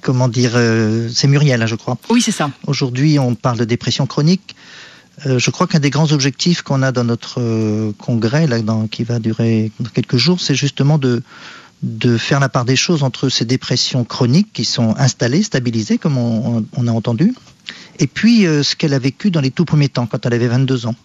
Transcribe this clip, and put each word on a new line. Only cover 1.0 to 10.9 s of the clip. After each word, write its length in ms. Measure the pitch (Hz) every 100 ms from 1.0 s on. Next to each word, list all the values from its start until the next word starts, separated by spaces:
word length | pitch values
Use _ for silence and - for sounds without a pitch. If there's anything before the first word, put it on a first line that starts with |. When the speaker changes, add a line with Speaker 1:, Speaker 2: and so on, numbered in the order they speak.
| 117
Speaker 1:
c'est 140 | 120 143
Muriel, 340 | 143 151 120
hein, 60 | 113
je 80 |
crois. 240 | 110 - 123 -
Speaker 2:
Oui, 140 | 240
c'est 80 | 226
ça. 220 | - 147 - -
Speaker 1:
Aujourd'hui, 500 | 139 135 123 151 147
on 160 | 127
parle 240 | 117 135 113
de 60 |
dépression 420 | 117 120 - - 139
chronique. 480 | - 147 185 - - - - - - _ - 143
Euh, 140 | 127
je 100 | -
crois 160 | - 180
qu'un 140 | 165
des 100 | 139
grands 220 | 135 156
objectifs 500 | 147 135 - - 170
qu'on 200 | - 139
a 100 | 135
dans 120 | 127
notre, 360 | 120 117 - -
euh, 520 | 120 113 107 107 110 104
congrès, 480 | - 117 107 139 160
là, 140 | 117
dans, 260 | 107 110 110
qui 160 | -
va 160 | 117 120
durer 540 | 113 110 117 113 107 - 120
quelques 240 | - 120 131
jours, 240 | 151 180
c'est 140 | -
justement 440 | 135 143 - 139